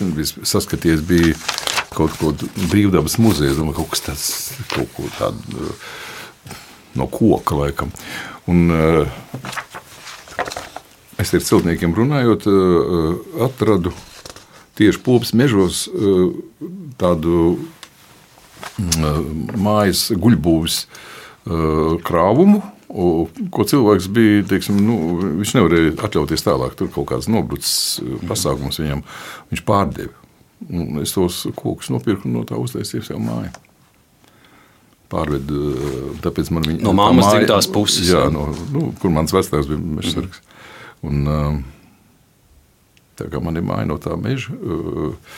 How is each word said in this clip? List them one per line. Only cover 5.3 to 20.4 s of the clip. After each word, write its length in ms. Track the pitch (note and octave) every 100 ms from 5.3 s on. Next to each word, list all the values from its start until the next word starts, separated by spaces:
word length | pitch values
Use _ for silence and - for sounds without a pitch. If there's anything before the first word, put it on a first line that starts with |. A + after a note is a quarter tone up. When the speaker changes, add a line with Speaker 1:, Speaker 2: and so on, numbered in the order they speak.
| A1 -
Speaker 1:
eh, 1040 | B1+ - - - - - - - - - - - - -
no 120 | - C2+
koka 500 | - A2 C2 - D2
laikam. 340 | C#2+ - C#2 - - - - - -
Un, 240 | F2 E2+
eh, 360 | D#2+ D#2+ E2 D2 - - - - - - - - - - - - - - - - - - _ _ -
es 160 | F#2+
ar 60 | F2
celtniekiem 540 | - G2+ F2 E2 F2
runājot, 520 | F2 B2+ C#3+ A#2+ G#2 G#2+
eh, 960 | G2 F#2 E2+ - F2 D#2+ F2+ - -
atradu 480 | B2 - G#2+ G2+ F2 - - - - - - - - -
tieši 260 | G#2+ -
Popes 300 | - B2 A#2
mežos, 540 | A2 C#3 G#2 F2+ - -
eh, 800 | F#2 G2+ F#2 F#2 - - - F3 F#3+ D#3 B2
tādu, 600 | F2+ D#2+ E2 E2+ E2 D#2+ - - - _ - - _ _ - - - -
mm, 800 | F2 D#2+ D#2 D2+ D2 D#2 B1 G#2
mājas 540 | G#2 G#2+ G2+ F2+ - G2+
guļbūves, 680 | A#2 G2